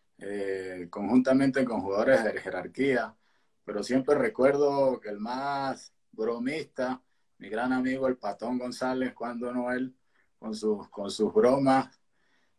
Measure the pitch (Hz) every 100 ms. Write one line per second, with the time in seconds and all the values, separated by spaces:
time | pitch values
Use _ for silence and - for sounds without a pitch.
0 | _ _ 98 101 98 95 92 90 85 107
1 | 104 127 127 131 139 135 123 107 95 98
2 | 110 - 110 - 95 90 87 - 135 123
3 | 110 - _ _ _ _ - 104 104 127
4 | 131 143 120 117 131 143 143 139 135 120
5 | 104 104 110 127 139 139 135 127 - _
6 | _ 107 110 117 123 156 - - 127 127
7 | _ _ _ _ - 107 127 127 127 131
8 | 131 127 104 - 113 123 123 117 127 131
9 | 127 - 117 117 123 123 123 127 131 -
10 | _ _ _ _ 110 107 110 101 - -
11 | 98 92 104 107 117 139 135 135 - _
12 | _ _ _ _ _